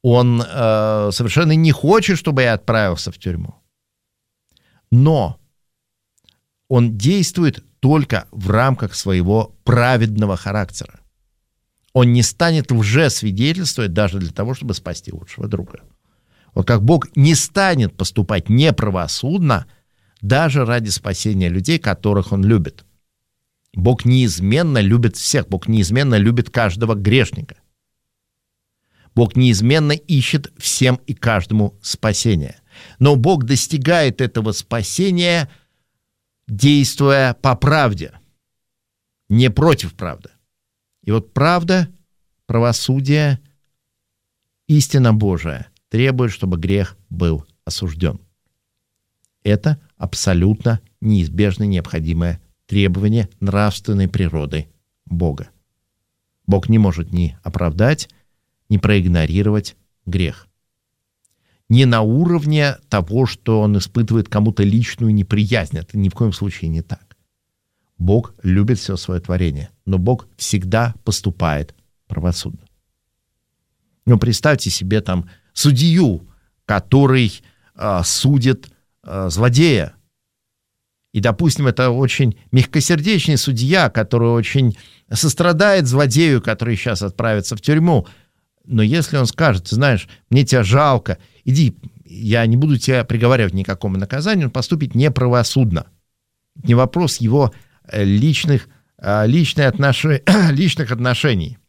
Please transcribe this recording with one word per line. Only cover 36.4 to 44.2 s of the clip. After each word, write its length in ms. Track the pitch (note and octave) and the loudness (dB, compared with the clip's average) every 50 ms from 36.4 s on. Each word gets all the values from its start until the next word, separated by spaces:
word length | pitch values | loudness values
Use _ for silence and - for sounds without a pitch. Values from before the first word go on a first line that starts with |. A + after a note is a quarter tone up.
| _ | _
действуя 880 | - A2 G2 C3+ C#3+ D3 C#3+ C3+ - - - C#3 C#3 C#3 C#3 C3 B2+ A#2+ | -12 -4 2 2 4 4 4 2 0 -2 0 0 2 2 2 2 0 -2
по 200 | _ - C3+ B2 | _ 0 -2 0
правде, 580 | - - C3+ D3+ D#3 C#3 A#2 G2+ E2 D#2+ - _ - _ _ _ _ _ _ _ _ _ _ _ _ _ _ _ _ _ _ _ _ _ _ | 2 0 0 2 2 2 0 -2 -4 -10 -14 _ -20 _ _ _ _ _ _ _ _ _ _ _ _ _ _ _ _ _ _ _ _ _ _
не 200 | G2+ A2+ B2+ B2+ | 2 2 2 2
против 440 | G2 - C#3+ E3+ D3 - - E2 - | 2 2 2 2 2 2 -2 -12 -12
правды. 360 | - F#2 E2+ C2+ - - - _ _ _ _ _ _ _ _ _ _ _ _ _ _ _ | -10 -12 -12 -12 -14 -18 -20 _ _ _ _ _ _ _ _ _ _ _ _ _ _ _
И 80 | G2+ | -2
вот 220 | G#2+ A2+ - - _ | -2 -2 -2 -4 _
правда, 560 | B2 C#3+ D#3+ F3 F3+ E3+ E3 F#3 F#3 E3+ - - _ _ _ _ _ _ _ _ _ _ | 0 2 2 2 0 0 0 0 0 0 -2 -6 _ _ _ _ _ _ _ _ _ _
правосудие, 920 | - A#2 A#2 A#2 A#2+ A#2 - - - C3 C#3 C3+ C#3 D3 D3+ D3+ C#3+ C#3 - _ _ _ _ _ _ _ _ _ _ _ _ _ _ _ _ | -2 0 0 2 0 0 -2 -2 -2 -2 -2 0 0 0 2 2 0 0 -2 _ _ _ _ _ _ _ _ _ _ _ _ _ _ _ _